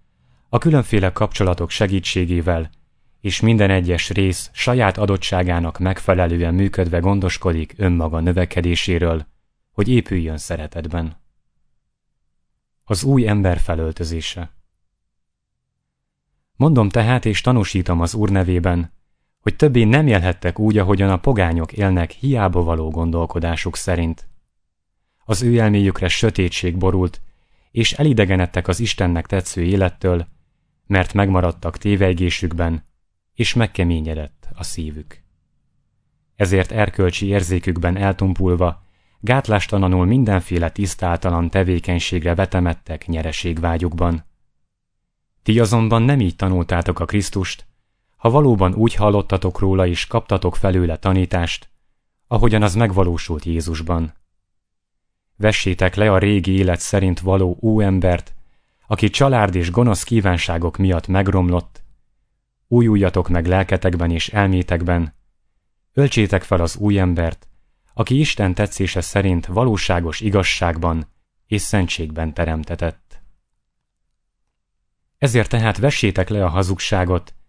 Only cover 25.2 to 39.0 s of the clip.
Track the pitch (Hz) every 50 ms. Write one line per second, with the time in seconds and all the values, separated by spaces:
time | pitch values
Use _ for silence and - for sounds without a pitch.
25.2 | _ - 107 104 123 117 120 117 110 107 104 101 98 98 90 - 98 87 - -
26.2 | - 113 - - 92 87 - - - 90 85 92 92 95 92 92 90 87 - -
27.2 | - - - _ _ _ _ _ _ _ - 117 113 - - - 151 156 127 107
28.2 | 101 92 95 92 90 90 - 90 87 - 87 87 117 104 - - 98 87 87 82
29.2 | - - 101 95 - - - 92 85 87 98 98 95 87 - - - 92 90 85
30.2 | 82 - - _ _ _ _ _ _ _ _ _ _ - 98 95 90 - - 101
31.2 | 101 98 95 92 87 85 82 - - 85 - - - 104 101 95 98 92 90 82
32.2 | 92 85 - - 95 85 82 82 85 82 82 78 - _ _ _ _ _ _ _
33.2 | _ _ _ - 117 - - 120 113 104 - - 87 87 85 78 78 80 78 78
34.2 | 76 71 - _ - - - - 87 - - 85 78 78 76 78 - - - -
35.2 | _ _ _ _ _ _ _ _ _ _ _ _ _ _ _ _ _ _ _ _
36.2 | _ _ _ - 104 90 98 95 90 - - 110 104 104 - - 95 90 - -
37.2 | 101 98 101 101 92 80 92 87 - 95 82 85 87 87 87 98 101 98 92 -
38.2 | 98 95 87 - 95 90 90 82 90 85 - - - _ _ _